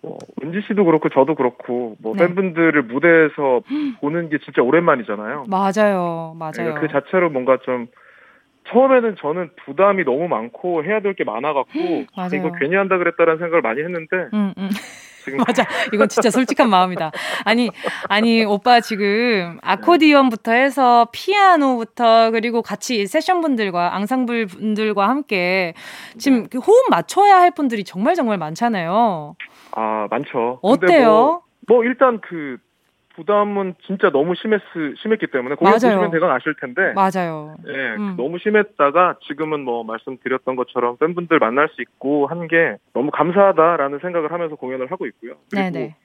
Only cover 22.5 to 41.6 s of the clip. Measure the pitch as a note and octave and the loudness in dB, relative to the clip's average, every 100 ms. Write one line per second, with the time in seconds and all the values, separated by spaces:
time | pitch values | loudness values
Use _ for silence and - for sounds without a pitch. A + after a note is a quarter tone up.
22.5 | A#3 A3 G#3 - A#3+ G3+ D#4 D#4+ F4+ D#4+ | -4 -4 -8 -4 -4 0 -2 0 0 0
23.5 | B3 G#3 F3 F3 F#3 G3+ C4 A#3+ A#3+ G#3+ | 0 -2 0 -2 -2 -2 -2 -2 -2 -4
24.5 | F3 G#3+ G#3+ G#3+ G3+ G3+ C4+ D4 G3 F3+ | -6 -4 -2 0 2 2 0 -2 -2 0
25.5 | F#3+ F3 D#3+ - - - - C#4+ B3+ E3+ | 0 -2 -6 -18 -20 -20 -4 2 2 0
26.5 | B3+ C#4+ A#4 B4+ F3 E3 - G4+ F#4+ F4 | -4 4 6 6 2 2 4 6 8 6
27.5 | F4 C#4 A3 F#3+ F3+ B3 F4 B3 G3+ D#3 | 2 -2 -2 -6 -4 -2 0 0 -2 -4
28.5 | E3+ A#3+ G#3 E3 G3+ A#3 E3+ D3 E3 - | -4 -2 -2 -2 0 0 -2 -10 -16 -20
29.5 | _ - - A2 A2 G#2 G#2+ C#3+ C3+ A#2 | _ -12 -6 -2 -2 -2 -4 -4 -4 -4
30.5 | B2+ F#3+ C4+ F4+ E4 A#3 G#3+ C4+ E4+ _ | -2 0 2 4 6 6 6 4 0 _
31.5 | _ - A#3+ A#3 B3+ C4 A3+ - E3+ C#3+ | _ 2 2 4 2 2 2 -8 -10 -10
32.5 | B2 _ _ _ _ _ - D#3+ G#3 G#3 | -12 _ _ _ _ _ -12 -2 0 0
33.5 | G3+ F#3+ F3 - F#3+ G3 - E3 F3 A3 | -2 -6 -10 -10 0 0 2 0 -2 -2
34.5 | G#3 - E3+ D3 - A3 G#3+ D#3 C#3 B2 | -2 -2 -8 -8 -6 -4 -4 -2 -4 -4
35.5 | C#3+ F#3 A3 A#3+ G3+ F3 E3 F3 B2+ D#3+ | 0 2 4 4 2 0 0 0 0 -2
36.5 | D3+ C3 B2+ F#3 D#3+ F#3+ F#3 E3+ D#3 D3+ | -6 -8 -2 -2 2 0 0 -4 -6 -12
37.5 | D#3 D#3 C4+ B3+ G#3+ G3+ F3+ C3 F3 G#3+ | -18 -12 -8 -6 -6 -6 -6 -6 -4 0
38.5 | G#3 G#3 - C#3+ D#3 F3+ - - D3 D#3 | 0 0 0 2 4 2 0 -12 -8 -4
39.5 | D3+ C3 A#2 A2 A2+ - B2+ B2 B2+ - | -4 -4 -6 -6 -10 -10 -10 -6 -4 -4
40.5 | B2+ A#2+ B2 A#2+ B2 D#3+ F3 F3 D#3+ A2 | -4 -4 -2 -4 -2 -2 -2 0 2 2
41.5 | B2+ | 2